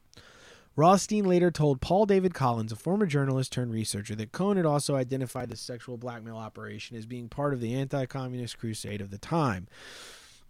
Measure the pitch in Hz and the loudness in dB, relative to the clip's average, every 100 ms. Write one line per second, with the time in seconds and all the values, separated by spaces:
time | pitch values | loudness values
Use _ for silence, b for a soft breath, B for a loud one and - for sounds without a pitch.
0 | _ B B B B B B - 165 196 | _ B B B B B B 6 8 8
1 | - 214 196 180 175 156 151 131 - 185 | 4 2 4 6 6 4 2 2 2 4
2 | 208 190 185 170 131 117 110 110 165 208 | 6 4 4 2 2 2 -2 -4 -2 0
3 | 196 143 135 131 127 - 123 110 107 101 | 2 2 2 0 0 -2 -2 -2 -2 -4
4 | 107 107 107 - 196 196 160 147 - 139 | -6 -8 -8 -2 0 2 2 2 2 0
5 | 120 131 127 127 120 127 - 120 - 120 | 0 -2 -4 -6 -8 -10 -12 -12 -12 -10
6 | 123 117 113 113 110 - 107 104 - 117 | -10 -10 -12 -12 -12 -12 -12 -12 -12 -12
7 | 110 123 117 - 143 131 113 127 139 139 | -10 -10 -10 -4 -2 -2 -2 -2 -2 -2
8 | 127 139 127 123 117 - 113 110 101 104 | -4 -6 -6 -6 -8 -6 -6 -6 -6 -8
9 | 101 101 - 165 139 92 92 B B B | -8 -10 -2 2 2 0 -6 B B B
10 | B B B B | B B B B